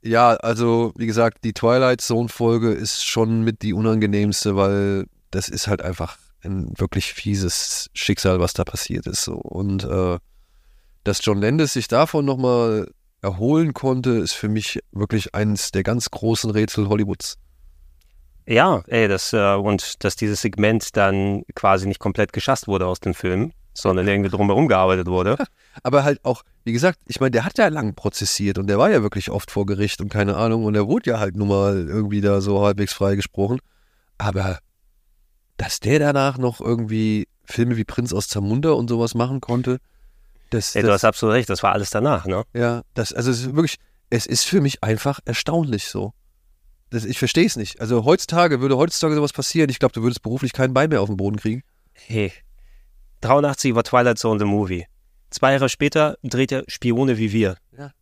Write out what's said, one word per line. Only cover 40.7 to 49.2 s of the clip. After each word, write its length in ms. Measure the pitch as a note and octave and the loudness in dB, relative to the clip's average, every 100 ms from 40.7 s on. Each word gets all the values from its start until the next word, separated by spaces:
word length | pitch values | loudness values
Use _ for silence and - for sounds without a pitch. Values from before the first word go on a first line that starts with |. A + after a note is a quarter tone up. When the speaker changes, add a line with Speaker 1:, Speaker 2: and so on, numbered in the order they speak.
| - | 0
Speaker 2:
Ey, 60 | |
du 60 | A2 | 4
Speaker 1:
das 80 | G2+ | 4
Speaker 2:
hast 80 | |
absolut 300 | A2+ - A2 A#2 | 4 2 2 2
recht, 120 | A#2 | 0
das 140 | G2 | 0
war 100 | G2+ | 0
alles 180 | G2+ G2 | 0 -2
danach, 360 | G#2+ C3+ B2+ F#2+ | -2 0 0 -2
ne? 160 | F#2+ A2+ | -4 -4
Speaker 1:
Ja, 300 | A#2+ A#2+ A#2+ - | -2 -2 -2 -8
das, 180 | - A2+ | -6 -6
also 160 | - B2 | -2 -2
es 100 | A#2 | -2
ist 140 | B2+ | -2
wirklich, 220 | C#3+ E3 - _ _ _ | 0 0 -2 _ _ _
es 160 | A#2+ - | -2 0
ist 180 | - | 0
für 160 | - F#3 | 2 2
mich 220 | C#3 - | 2 0
einfach 360 | G#2+ A2 C#3 C#3 | -2 0 -2 -4
erstaunlich 600 | - A#2 - E3 D#3 G#2+ - | -6 -4 0 0 0 -4 -4
so. 260 | G2 G2 - _ _ _ _ _ _ _ | -6 -8 -10 _ _ _ _ _ _ _
Das, 160 | A#2 A2 | -8 -6
ich 120 | B2+ | -4
versteh's 380 | B2+ - F#3 - | 0 2 2 0
nicht. 240 | G2+ - | -8 -8
Also 240 | A2 A#2+ | -2 0
heutzutage, 560 | A2+ E3+ - E3 F3 C3+ | 4 2 2 2 2 2
würde 160 | C3+ C3 | 2 2
heutzutage 380 | E3 - D#3+ | 2 0 0
sowas 180 | D3+ | 0